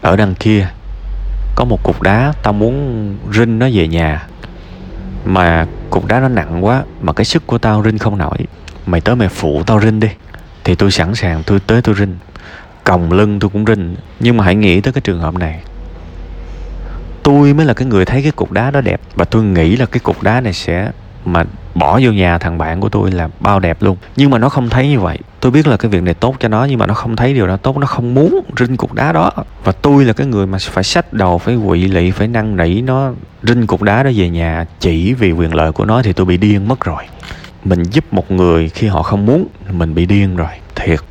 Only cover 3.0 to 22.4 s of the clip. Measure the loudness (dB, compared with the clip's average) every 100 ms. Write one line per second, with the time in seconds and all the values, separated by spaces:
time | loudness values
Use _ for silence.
3 | -6 -8 -4 0 2 2 2 2 2 0
4 | 0 -2 -8 -18 -18 -18 -18 -18 -14 -14
5 | -12 -8 -2 2 4 2 0 -6 -4 -4
6 | 0 0 2 0 -2 -2 0 0 -2 -8
7 | -6 -2 0 0 0 -2 2 2 2 0
8 | -2 -2 -4 -4 -8 -12 -20 -12 -2 0
9 | 2 2 0 -2 -2 -2 2 2 4 2
10 | 0 -2 -18 -20 -20 -8 -2 2 2 2
11 | -2 -2 -2 -2 0 -2 2 2 2 0
12 | 0 -4 -14 -20 -20 -20 -20 -6 0 0
13 | 2 4 4 2 -2 0 0 0 0 -6
14 | -12 -2 2 4 4 4 4 4 2 -2
15 | -2 -2 -2 -2 -4 -6 -14 -16 -16 -16
16 | -16 -16 -14 -14 -14 -14 -12 -12 -12 -12
17 | -12 -2 2 6 6 6 2 2 2 2
18 | 2 2 0 -2 -2 0 0 0 0 -2
19 | -6 -2 0 2 2 2 2 2 0 -2
20 | -2 -2 0 0 -2 -4 -4 -4 -4 -8
21 | -18 -12 -2 -2 -2 -6 -8 0 2 4
22 | 4 4 2 2